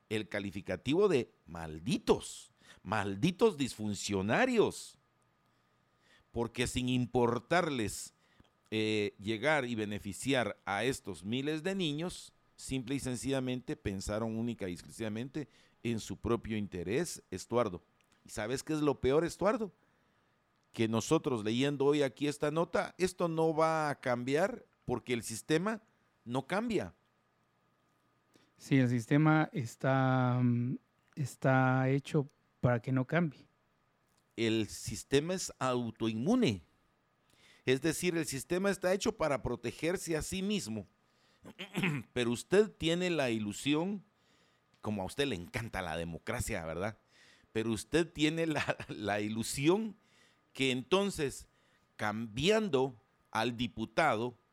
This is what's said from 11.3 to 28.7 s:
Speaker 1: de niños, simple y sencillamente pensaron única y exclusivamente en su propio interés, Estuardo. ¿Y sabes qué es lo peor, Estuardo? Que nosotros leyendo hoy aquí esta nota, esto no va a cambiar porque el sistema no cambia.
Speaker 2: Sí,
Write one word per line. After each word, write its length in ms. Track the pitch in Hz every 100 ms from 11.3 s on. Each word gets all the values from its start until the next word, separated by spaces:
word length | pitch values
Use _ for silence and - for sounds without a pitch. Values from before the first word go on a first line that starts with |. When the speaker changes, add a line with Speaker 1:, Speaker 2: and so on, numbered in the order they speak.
| 127 143 156
Speaker 1:
de 120 | 170
niños, 580 | 196 160 147 175 - - _ _ -
simple 380 | - 131 117
y 60 | 139
sencillamente 760 | 127 120 127 135 127 127 - 147
pensaron 580 | 113 98 - 104 113
única 320 | 110 117 110 95
y 60 |
exclusivamente 760 | 85 - - 110 110 135 156 135 _ _ _
en 180 | 120 110
su 160 | - 92
propio 400 | 107 113 107 107
interés, 640 | 101 90 85 127 175 - -
Estuardo. 540 | 92 - 117 110 87 _ _ _ _
¿Y 60 | -
sabes 320 | - 107 135
qué 100 | -
es 80 | 156
lo 180 | 147 131
peor, 280 | 127 147 165
Estuardo? 480 | - 190 226 208 - _ _ _ _ _ _ _ _ _
Que 160 | - 110
nosotros 560 | 113 - 160 151 117
leyendo 400 | 107 120 139 143
hoy 160 | 139 147
aquí 280 | 135 - 147
esta 220 | 143 151
nota, 440 | 156 170 208 - -
esto 320 | 180 - 175
no 260 | 160 160
va 360 | 156 160 160 147
a 100 | 131
cambiar 640 | 131 120 127 143 196 110 - _ -
porque 260 | 120 -
el 100 | 120
sistema 600 | 104 110 - 156 202 226 _ _ _ _
no 220 | 113 131 -
cambia. 480 | 190 240 175 92 - _ _ _ _ _ _ _ _ _ _ _ _ _ _ _ _
Speaker 2:
Sí, 220 | -